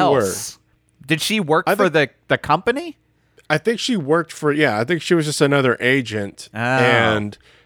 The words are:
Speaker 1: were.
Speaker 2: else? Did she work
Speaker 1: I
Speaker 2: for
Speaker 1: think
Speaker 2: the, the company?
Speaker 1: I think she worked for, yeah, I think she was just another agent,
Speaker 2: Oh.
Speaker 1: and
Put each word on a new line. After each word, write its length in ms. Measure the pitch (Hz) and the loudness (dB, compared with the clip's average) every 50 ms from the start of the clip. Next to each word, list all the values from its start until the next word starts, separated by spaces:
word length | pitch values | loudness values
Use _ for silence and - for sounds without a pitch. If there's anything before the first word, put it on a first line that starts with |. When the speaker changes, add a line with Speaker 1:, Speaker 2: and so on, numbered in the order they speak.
Speaker 1:
were. 180 | 185 170 143 127 | 4 4 4 2
Speaker 2:
else? 400 | 104 95 90 - - - - - _ _ _ _ _ _ _ _ - | 2 0 -2 -6 -8 -12 -14 -18 _ _ _ _ _ _ _ _ -4
Did 160 | 139 160 151 | -4 -2 -2
she 180 | - - 214 220 | -2 -2 -2 -2
work 240 | 180 139 156 170 - 160 | 0 2 0 0 2 0
Speaker 1:
I 80 | 196 | 0
Speaker 2:
for 140 | 202 202 180 | 2 2 2
Speaker 1:
think 220 | 143 156 143 - _ _ _ - | 2 2 0 0 _ _ _ -2
Speaker 2:
the, 80 | 135 | -2
the 20 | - | -2
company? 600 | - - 147 170 - - 247 294 349 330 - _ _ _ _ _ _ _ _ _ _ - | 0 0 0 0 0 -2 -2 -4 -4 -10 -12 _ _ _ _ _ _ _ _ _ _ -4
Speaker 1:
I 80 | 151 151 | -2 -2
think 220 | - 220 240 185 | 0 -2 -2 -2
she 160 | - - 247 | -2 -2 -2
worked 380 | 190 139 135 156 170 160 - - | -2 0 0 0 0 -2 -4 -8
for, 180 | - 156 147 | -4 -2 -2
yeah, 260 | 143 151 151 131 107 107 | 0 2 2 2 2 0
I 40 | 117 | -2
think 180 | 135 175 156 | -2 -4 -4
she 120 | - - 180 | -2 0 0
was 100 | 165 147 | 0 0
just 140 | 151 143 - | -2 0 0
another 380 | 151 139 143 143 131 127 113 - | 2 2 2 2 2 2 0 2
agent, 680 | 107 123 131 139 123 110 107 107 101 101 - - - - - | 0 0 0 0 -2 -4 -6 -6 -6 -8 -10 -16 -20 -14 -8
Speaker 2:
Oh. 40 | 110 | -4
Speaker 1:
and 800 | 117 123 131 131 123 120 120 117 117 113 110 107 104 104 101 - _ _ _ _ _ | -2 0 0 2 2 4 4 2 2 2 0 -2 -2 -6 -10 -14 _ _ _ _ _